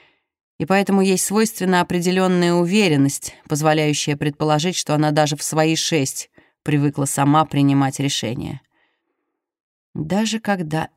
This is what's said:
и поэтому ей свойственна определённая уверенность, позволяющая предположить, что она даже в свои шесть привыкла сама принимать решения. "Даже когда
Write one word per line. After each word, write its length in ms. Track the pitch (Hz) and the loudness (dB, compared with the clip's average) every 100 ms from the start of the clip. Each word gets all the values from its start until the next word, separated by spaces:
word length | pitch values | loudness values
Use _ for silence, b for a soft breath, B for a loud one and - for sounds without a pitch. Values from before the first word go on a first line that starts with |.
| b b b _ _ - | b b b _ _ -10
и 80 | 160 | 0
поэтому 340 | 190 196 196 | 0 2 2
ей 160 | 190 185 | 2 2
свойственна 640 | - 202 220 - 185 180 | 0 0 0 -2 0 0
определённая 720 | 175 175 175 185 185 180 175 | 0 0 0 2 2 2 2
уверенность, 800 | 175 175 208 196 147 139 - - - - | 2 2 2 2 4 2 0 -10 -16 -6
позволяющая 640 | 147 156 156 151 147 - 143 | -2 2 2 0 -2 -2 -4
предположить, 600 | 151 143 151 151 175 170 | -4 -2 0 0 0 -4
что 180 | - | -2
она 160 | 151 151 | 0 2
даже 260 | 151 151 147 | 2 0 -2
в 60 | |
свои 340 | - 151 156 160 | -4 0 0 0
шесть 540 | - 160 131 - - b b b | 0 -2 -2 -6 -14 b b b
привыкла 440 | - 147 147 143 139 | -2 0 0 0 -4
сама 400 | - 139 156 156 | 0 2 4 2
принимать 540 | 143 139 139 135 - | 2 2 2 0 -2
решения. 600 | 139 - 113 131 95 139 - _ _ _ _ _ _ _ _ _ _ _ _ - | -4 -4 -4 -6 -8 -12 -16 _ _ _ _ _ _ _ _ _ _ _ _ -10
"Даже 440 | 156 185 220 220 | -4 -2 -2 -4
когда 500 | - 196 156 156 - | -4 -4 -4 -4 -6